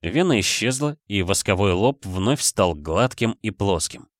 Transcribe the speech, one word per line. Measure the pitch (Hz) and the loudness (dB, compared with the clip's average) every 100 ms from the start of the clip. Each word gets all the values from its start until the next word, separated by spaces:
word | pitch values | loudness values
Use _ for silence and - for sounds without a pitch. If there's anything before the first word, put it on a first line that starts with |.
Вена | 85 120 180 123 | -2 0 2 2
исчезла, | 90 - 110 131 147 147 _ | 2 0 -2 -2 -4 -6 _
и | 101 | -4
восковой | 90 98 - 92 101 | 0 0 0 2 2
лоб | 90 113 139 | 4 2 0
вновь | - 92 98 147 | -6 -2 0 0
стал | - - 92 | -2 2 0
гладким | 78 73 82 127 - 113 107 | 0 -4 0 0 0 -4 -2
и | 110 | -8
плоским. | 98 101 87 - - - | -4 -2 0 -2 -10 -20